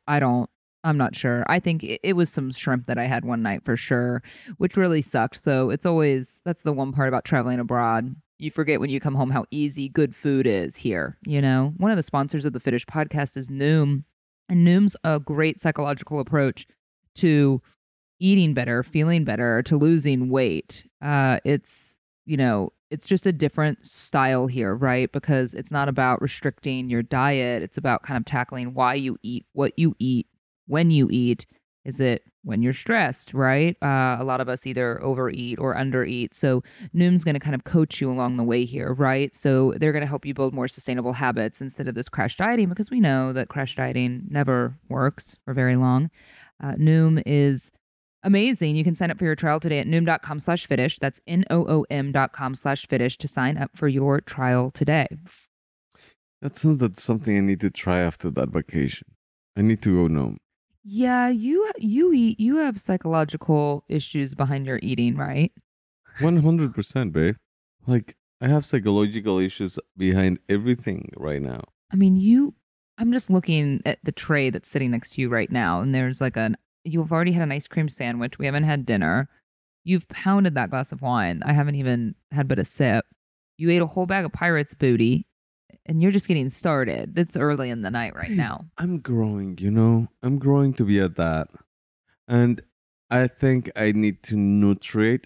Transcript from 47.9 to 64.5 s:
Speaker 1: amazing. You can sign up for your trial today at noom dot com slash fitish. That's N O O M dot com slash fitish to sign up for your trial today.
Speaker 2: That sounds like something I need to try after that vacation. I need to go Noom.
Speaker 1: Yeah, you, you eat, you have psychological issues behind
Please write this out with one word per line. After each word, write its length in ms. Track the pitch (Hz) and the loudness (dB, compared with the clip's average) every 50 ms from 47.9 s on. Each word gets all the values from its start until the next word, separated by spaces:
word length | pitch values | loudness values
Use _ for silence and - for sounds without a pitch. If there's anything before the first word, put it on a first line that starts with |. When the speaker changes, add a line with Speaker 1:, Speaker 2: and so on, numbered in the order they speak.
| _ _ _ _ _ _ - | _ _ _ _ _ _ 0
Speaker 1:
amazing. 520 | - 196 196 214 262 262 - 175 151 151 156 | 2 2 4 4 2 0 0 0 0 0 2
You 80 | 156 | 2
can 100 | 175 165 | 0 0
sign 160 | - 180 170 | 0 -2 -2
up 80 | - - | -2 0
for 60 | 185 | 0
your 100 | 160 156 | 0 0
trial 240 | - - 156 151 156 | 0 0 0 0 0
today 200 | 156 170 151 143 | 0 -2 -2 -2
at 60 | - - | 0 0
noom 180 | 160 165 170 | 2 2 2
dot 160 | 165 160 - | 2 0 -2
com 180 | - 143 151 147 | -2 -8 -10 -6
slash 260 | - - 170 175 - | -2 -2 -2 -2 -2
fitish. 320 | - 139 123 127 135 - - | -2 0 0 0 0 -2 -2
That's 220 | - 139 - - _ - | -6 -6 -6 -6 _ -2
N 160 | 170 175 190 - | 0 0 0 2
O 160 | 156 170 170 - | 2 0 2 2
O 180 | 156 156 147 - | 2 0 0 0
M 240 | - 143 139 139 135 | -2 -4 -4 -2 0
dot 180 | 139 135 - | 0 0 0
com 240 | - - 139 127 135 | -2 -6 -8 -8 -6
slash 320 | - - 143 139 139 - - | -6 -4 -4 -4 -4 -4 -2
fitish 300 | - 127 120 127 - - | -2 0 0 0 -2 -4
to 100 | - 147 | -10 -8
sign 300 | - - 127 127 147 147 | -4 -2 -2 -2 -2 -2
up 180 | 143 - _ | -6 -8 _
for 140 | - 165 147 | -2 -2 0
your 320 | 131 135 135 139 139 143 | 0 2 2 2 0 0
trial 500 | - - - 139 131 127 127 123 123 131 | -2 -6 -8 -4 0 0 2 2 0 -2
today. 360 | - - 151 143 151 160 131 - - 151 170 180 - - _ _ _ _ _ _ _ _ _ _ _ _ _ _ _ _ _ _ _ - | -2 -2 0 0 2 0 0 -2 -6 -14 -18 -20 -20 -20 _ _ _ _ _ _ _ _ _ _ _ _ _ _ _ _ _ _ _ -12
Speaker 2:
That 140 | - 139 - | -12 -12 -6
sounds 260 | - - 156 156 135 | 0 2 2 2 4
like 160 | 127 110 90 - | 2 -2 -2 -4
something 380 | - - 117 107 - 107 104 | -4 -2 -2 -2 0 0 2
I 60 | 101 | 2
need 180 | 98 98 98 85 | 2 2 0 0
to 100 | - 95 | -2 -4
try 300 | - - - 95 90 90 | -4 -4 -2 0 0 2
after 300 | 87 85 - - - 85 | 0 0 -2 -4 -6 -6
that 160 | 71 - - 64 | -2 -2 -2 -2
vacation. 640 | - 80 76 - - 82 69 67 - - - _ _ _ _ _ _ _ _ _ - 101 | -2 -4 -6 -4 -2 -2 -2 -2 -4 -8 -18 _ _ _ _ _ _ _ _ _ -4 0
I 40 | |
need 200 | 104 110 113 104 | 2 2 2 2
to 260 | - 107 92 90 87 82 | 2 2 4 4 4 4
go 60 | 80 | 2
Noom. 240 | 73 67 55 50 50 _ _ _ _ _ _ _ _ - | 0 -2 -2 -6 -10 _ _ _ _ _ _ _ _ -16
Speaker 1:
Yeah, 440 | 208 196 220 254 247 247 247 247 247 | -8 -4 -2 0 2 2 2 2 2
you, 400 | 254 226 214 254 302 370 427 427 - 466 | 0 -2 -2 0 0 0 0 -2 -4 -4
you 340 | 220 214 208 262 339 359 330 | -2 -2 2 2 4 4 4
eat, 260 | 262 233 226 220 - | 4 4 2 2 2
you 180 | 214 233 277 311 | 0 2 2 2
have 220 | 311 277 220 190 | 0 0 -2 -4
psychological 1040 | - - 185 180 - 165 165 160 156 147 156 156 - - 156 151 147 147 143 143 - - | -4 -2 -2 -2 0 0 0 0 0 0 -4 -6 0 2 2 2 2 2 -2 -4 -4 -4
issues 460 | - 151 139 - - 151 139 135 139 | -4 -4 -4 -4 -4 -4 -4 -4 -2
behind 320 | 143 143 131 | -2 -2 0